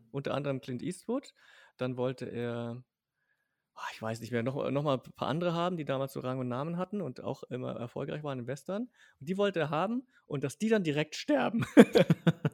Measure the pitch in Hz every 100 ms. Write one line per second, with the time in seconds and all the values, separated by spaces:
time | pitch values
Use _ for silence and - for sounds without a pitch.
0 | _ 139 139 135 143 135 - 120 160 180
1 | - 262 - - - - - - 127 123
2 | 127 127 123 120 120 120 117 120 - _
3 | _ _ _ _ _ _ _ - - -
4 | 110 113 113 120 120 139 127 135 147 131
5 | - - - 156 175 165 175 175 143 135
6 | 135 135 127 131 123 123 156 170 185 208
7 | 147 - 113 - - 123 127 - 120 139
8 | 143 156 151 131 120 139 - 202 247 _
9 | - - 139 190 202 175 147 151 196 240
10 | - _ - 143 139 - 220 220 160 143
11 | 156 - - 294 - 233 - 294 - 226
12 | - - - - 147